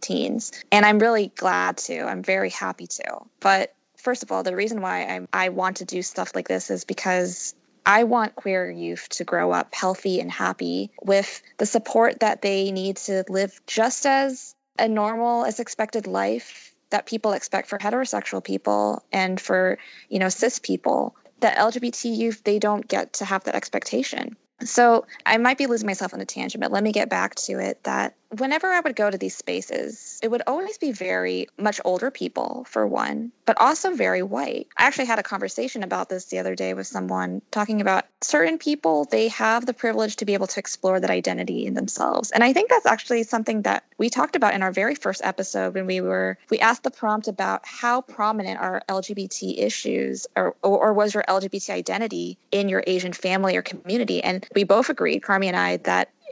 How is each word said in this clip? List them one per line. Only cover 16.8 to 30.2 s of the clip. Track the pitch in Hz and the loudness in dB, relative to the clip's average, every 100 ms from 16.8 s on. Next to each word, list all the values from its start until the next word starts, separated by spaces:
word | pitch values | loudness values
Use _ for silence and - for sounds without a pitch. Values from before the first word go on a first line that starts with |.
| _ | _
that | 208 - | -2 -2
people | 226 214 | -2 0
expect | 196 - 196 - | 0 -2 -4 -4
for | 202 | -4
heterosexual | 202 240 262 208 - 190 | -2 -2 -2 -4 -4 -6
people | - - - 104 104 - - | -4 -4 0 2 2 0 -4
and | 190 190 185 | -2 0 -2
for, | - 185 185 - - - - | 0 2 2 0 -6 -20 -6
you | 190 | -2
know, | 190 | 0
cis | - 226 - | 2 0 0
people. | - 185 - - - - - _ | -2 -2 0 0 0 -6 -20 _
That | 226 - | 2 4
L | 220 | 2
G | 240 | 2
B | 240 | -4
T | - 240 | -4 -4
youth, | 220 226 214 | 0 0 0
they | 208 208 | 0 2
don't | 208 208 - | 2 0 0
get | 190 - | -2 -2
to | - 190 | -6 -2
have | 190 - | -2 -2
that | - | -4
expectation. | - 202 - 220 269 - - 226 _ _ | -4 -4 -2 -2 -2 -4 -8 -10 _ _
So | 240 - 240 226 - - - | 0 6 6 6 2 -4 2
I | 226 | 4
might | 240 269 | 4 2
be | 269 | 0
losing | 233 214 | 0 -2
myself | 185 185 | -4 -6
on | - | -6
a | 185 | -8
tangent, | - 175 - | -8 -8 -4
but | - | -2
let | 202 | 2
me | 214 | 2
get | 208 - | 2 0
back | 185 196 - | 0 -2 -4
to | - 190 | -6 -4
it, | 190 - | -4 -4
that | 196 196 - - _ 214 | -2 -2 -2 -6 _ -4
whenever | 269 311 370 | -2 0 0
I | 359 | 0
would | 330 220 | 0 0
go | 208 | 0
to | 190 | 0
these | 190 - | -4 -6
spaces, | - - - - - 226 - - | -6 -6 -4 -6 -6 -10 -16 -6